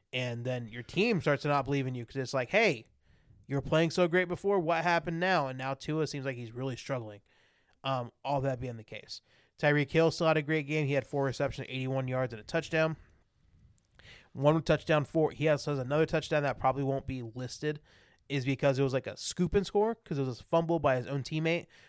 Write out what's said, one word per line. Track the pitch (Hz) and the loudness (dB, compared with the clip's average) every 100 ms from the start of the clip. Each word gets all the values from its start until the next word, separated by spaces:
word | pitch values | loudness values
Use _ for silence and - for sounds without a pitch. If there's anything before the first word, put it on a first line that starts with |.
| _ | _
And | 127 123 117 | -6 -4 -4
then | 123 127 113 | -4 -6 -6
your | 120 | -12
team | 120 165 233 190 | -6 0 2 2
starts | - 139 | 2 2
to | 147 | 2
not | 143 | 0
believe | 139 143 131 | 0 0 -2
in | |
you | 123 113 | -6 -8
'cause | 135 | -8
it's | 127 | -4
like, | 135 123 | -4 2
"Hey, | 202 220 123 - _ _ _ _ - - | 4 4 0 -8 _ _ _ _ -20 -4
you | 139 | -4
were | |
playing | - 156 165 | 2 2 2
so | 185 175 | 2 4
great | 180 175 | 4 0
before. | 175 202 202 | -2 0 2
What | 160 165 | 2 2
happened | 165 170 165 165 | 2 2 0 -2
now?" | 180 175 139 | 2 2 2
And | 131 | -4
now | 131 | -6
Tua | 135 - 156 147 | -6 -4 -2 -2
seems | 143 | -2
like | 135 123 | -6 -6
he's | 117 | -10
really | 117 135 120 | -6 -6 -6
struggling. | - 131 110 104 _ _ _ _ _ _ | -6 -6 -6 -14 _ _ _ _ _ _
Um, | 135 131 120 _ | -4 -2 -4 _
all | 131 143 | -4 -2
that | 135 127 | -2 -4
being | 123 113 | -8 -10
the | |
case. | 104 107 - - _ _ _ _ | -14 -16 -14 -16 _ _ _ _
Tyreek | 147 147 139 | 4 4 4
Hill | 160 165 | 4 4
still | - 160 | 4 2
had | 156 | 2
a | |
great | 147 156 143 | 2 -2 0
game. | 156 139 | 0 2
He | |
had | 139 131 | 0 0
four | 143 | -2
receptions, | 135 - 139 - - | 0 0 -2 -2 -8
eighty-one | 131 131 135 131 | -6 -2 -2 -2
yards, | 127 127 | -2 -2
and | 113 | -6
a | |
touchdown. | - 165 151 160 160 160 - _ _ _ _ _ - _ _ _ - - _ | -4 -4 0 0 0 -2 -14 _ _ _ _ _ -20 _ _ _ -20 -20 _
One | - 143 160 | 2 4 4
touchdown, | 156 151 - 156 | 4 0 4 2
four. | 135 160 156 | 2 0 0
He | 113 156 | 2 2
also | 147 - | 2 0
has | 143 | -4
another | 123 147 160 | 0 0 2
touchdown | 160 - 151 | 0 0 0
that | 143 117 | 0 0
probably | 131 131 | 0 0
won't | 135 135 135 | -2 -2 -4
be | 131 | -8
listed, | 117 117 127 - 151 151 _ - _ _ _ | -8 -10 -10 -4 -4 -6 _ -20 _ _ _
is | 143 | -2
because | 127 135 143 135 | 0 2 2 4
it | |
was, | 135 | 2
like, | 131 - | 0 -4
a | 98 | -6
scoop | - - 175 | -4 0 2
and | 202 190 | 2 2
score | 208 220 | 0 0
'cause | 226 - 143 | -2 -6 -2
it | |
was | 131 120 | -2 -4
a | |
fumble | - 165 165 170 | 0 2 2 2
by | 143 127 | 2 2
his | 98 | 0
own | 139 | -6
teammate. | 127 156 160 170 - - | -4 -2 0 -2 -4 -20